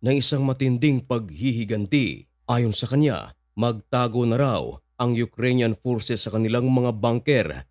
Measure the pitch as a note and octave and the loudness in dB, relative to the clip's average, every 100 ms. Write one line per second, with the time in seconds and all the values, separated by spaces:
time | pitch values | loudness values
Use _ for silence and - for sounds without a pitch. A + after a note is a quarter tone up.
0 | C3+ C#3 C3 C#3+ C3+ C3 C3+ B2 D3+ C3+ | 2 4 4 4 0 0 0 2 2 0
1 | A#2+ A#2+ G#2 D2+ B2+ A#2 A2 G#2+ G2+ D3 | 0 -4 -4 -4 -2 -2 -2 -4 0 0
2 | A2+ B1+ - _ - A#2+ A#2+ G#2 A#2+ C3+ | 0 -4 -14 _ -2 0 2 0 0 2
3 | D3+ F#2 A1 - _ - A#2+ A2+ - B2 | 2 0 -8 -18 _ -2 -2 -2 -4 -2
4 | B2 A2 A#2+ A#2 C#3 G#2 A#1 - _ _ | 0 0 0 2 2 0 -4 -10 _ _
5 | B2 A#2 A#2+ - B2 B2+ A#2 A2 B2+ A#2+ | -2 0 -2 -2 0 2 0 -2 -2 -2
6 | - A2+ - G#2+ A2 A#2+ B2 B2+ B2 A2 | -2 -2 -2 0 0 0 2 2 2 0
7 | A#2 A#2 A#2 C3+ E2+ C2 - | 0 0 2 0 0 -6 -14